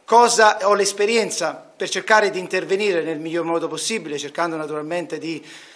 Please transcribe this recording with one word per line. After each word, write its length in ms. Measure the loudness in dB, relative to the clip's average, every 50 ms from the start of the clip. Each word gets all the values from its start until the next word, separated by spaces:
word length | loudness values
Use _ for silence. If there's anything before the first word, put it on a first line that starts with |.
| _
cosa, 520 | 4 6 6 6 6 6 6 6 6 6 4 2
ho 100 | 2 2
l'esperienza 800 | 2 2 0 0 0 0 2 2 2 0 0 -4 -4 -4 -6 -6
per 360 | -8 -14 -16 _ -8 -6 -6
cercare 420 | -6 -4 2 4 4 4 4 2
di 80 | 0 -4
intervenire 640 | -6 -4 -4 -4 -2 0 -2 0 0 0 0 0 -2
nel 160 | -4 -6 -6
miglior 240 | -6 -6 -4 -4 -2
modo 220 | -2 -2 -2 -2
possibile, 500 | -4 -6 -6 -6 -4 -4 -4 -6 -6 -8
cercando 380 | -8 -8 -8 -4 -4 -4 -4 -4
naturalmente 640 | -6 -6 -6 -6 -8 -6 -6 -6 -6 -6 -6 -8 -8
di, 260 | -8 -8 -8 -10 -12 -16 -20 -20 -20 -20 -20